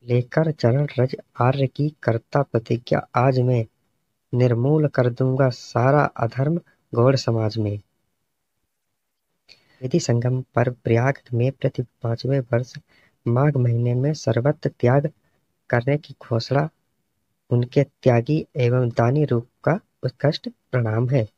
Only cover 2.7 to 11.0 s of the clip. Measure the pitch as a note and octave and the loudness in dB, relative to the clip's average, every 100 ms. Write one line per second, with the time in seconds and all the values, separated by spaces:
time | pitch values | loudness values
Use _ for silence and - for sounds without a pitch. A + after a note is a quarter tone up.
2.7 | A#2+ - D3 - B2 B2+ B2+ B2 B2 A2+ | -6 -2 -4 -2 0 2 2 2 0 -2
3.7 | _ _ _ _ _ _ B2 B2 A#2 B2+ | _ _ _ _ _ _ 0 2 2 2
4.7 | D#3 D3 - B2 A#2+ C3 C3 C3 - - | 2 0 0 0 0 -2 2 0 0 -6
5.7 | A#2 B2+ D3 C#3+ - A2+ - C#3+ E3+ _ | 0 2 4 2 -2 -6 -2 -2 -2 _
6.7 | _ _ A#2+ B2 C3+ - A2+ A2 A2 G#2 | _ _ 2 2 2 0 -2 -2 -2 -4
7.7 | G#2 _ _ _ _ _ _ _ _ _ | -6 _ _ _ _ _ _ _ _ _
8.7 | _ _ _ _ _ _ _ _ - _ | _ _ _ _ _ _ _ _ -20 _
9.7 | _ B2+ E3 - A#2+ B2 B2+ B2+ - B2 | _ -2 -2 0 0 0 -4 -4 -2 -2
10.7 | B2 - A#2 | -2 0 2